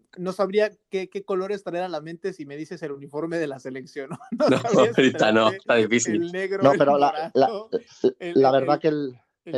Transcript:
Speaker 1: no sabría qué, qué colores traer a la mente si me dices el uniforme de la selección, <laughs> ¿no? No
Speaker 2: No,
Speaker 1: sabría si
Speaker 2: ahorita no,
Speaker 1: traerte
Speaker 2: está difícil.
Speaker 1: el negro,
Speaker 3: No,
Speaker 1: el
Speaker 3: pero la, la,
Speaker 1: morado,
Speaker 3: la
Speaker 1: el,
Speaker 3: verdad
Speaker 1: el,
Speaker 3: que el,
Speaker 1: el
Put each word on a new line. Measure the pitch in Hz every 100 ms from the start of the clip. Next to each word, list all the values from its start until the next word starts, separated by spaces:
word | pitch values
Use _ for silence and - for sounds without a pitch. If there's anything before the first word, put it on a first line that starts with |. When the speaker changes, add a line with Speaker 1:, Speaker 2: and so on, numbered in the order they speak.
| _ -
Speaker 1:
no | 180
sabría | 180 190 202 208 202 _
qué, | 190 185
qué | 202
colores | 190 190 190 202
traer | 196 170
a | 180
la | 160
mente | 156 170 190
si | 185 147
me | 143
dices | 156 170
el | 156
uniforme | 139 139 147 165 165
de | 151
la | 131
selección, | 135 131 131 147 135
<laughs> |
¿no? | 170 -
No | - 294
Speaker 2:
No, | 127
Speaker 1:
sabría | - 196 127
si | -
Speaker 2:
ahorita | 131 123 110
no, | 110 110
Speaker 1:
traerte | 95
Speaker 2:
está | - 120
difícil. | 107 117 - 107
Speaker 1:
el | 170
negro, | 185 190 196
Speaker 3:
No, | 139
Speaker 1:
el | 160
Speaker 3:
pero | 143 143
la, | 143 151 160 123
la, | 135
Speaker 1:
morado, | 208 220 - - - - -
Speaker 3:
la | 175 170 135
Speaker 1:
el, | 135
Speaker 3:
verdad | 135 147
Speaker 1:
el, |
Speaker 3:
que | 165
el, | 151 143 127 _ _
Speaker 1:
el | -